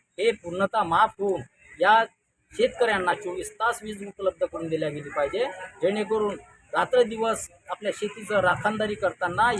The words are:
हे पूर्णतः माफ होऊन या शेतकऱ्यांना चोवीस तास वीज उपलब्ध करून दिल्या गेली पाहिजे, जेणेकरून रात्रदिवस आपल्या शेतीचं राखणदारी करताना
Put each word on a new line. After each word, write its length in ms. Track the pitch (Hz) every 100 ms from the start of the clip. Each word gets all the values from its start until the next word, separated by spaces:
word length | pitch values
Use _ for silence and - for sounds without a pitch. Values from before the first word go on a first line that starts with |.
| _ -
हे 120 | 226
पूर्णतः 520 | 220 170 180 196 220
माफ 280 | 175 170 214 -
होऊन 220 | 196 175 127 _ - -
या 240 | 185 220 226 _ _ _ _
शेतकऱ्यांना 640 | - 240 - 233 202 185
चोवीस 400 | - 180 185 -
तास 280 | - 226 233
वीज 240 | 214 202 202
उपलब्ध 380 | 196 190 -
करून 240 | 180 165 165
दिल्या 200 | 156 156
गेली 200 | 147 143
पाहिजे, 360 | 147 143 190 466 - - -
जेणेकरून 520 | 185 214 196 220 208 175 - - _
रात्रदिवस 760 | 160 180 247 226 220 226 208 - - -
आपल्या 220 | - 208
शेतीचं 460 | - 208 220 202 208
राखणदारी 540 | 180 165 214 214 214
करताना 580 | 208 185 - 175 180 233